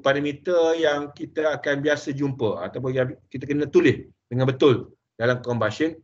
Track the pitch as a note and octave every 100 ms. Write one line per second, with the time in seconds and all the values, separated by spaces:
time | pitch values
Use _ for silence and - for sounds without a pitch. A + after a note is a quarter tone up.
0 | C#3 C#3+ D3 C#3+ - F3 E3 E3 D#3 C#3+
1 | C#3+ - D3+ - D#3 C#3+ D3 C#3+ D3 D3
2 | D3+ C#3 C#3 B2+ A2 F2 F#2 C3 C3 C3
3 | B2+ - _ C#3 C#3+ D3 C#3+ F3 D#3 -
4 | - _ _ B2 C3 B2+ D3+ G#2+ - _
5 | _ - A#2 B2+ B2 A#2+ G#2+ G#2+ D#3+ D#3+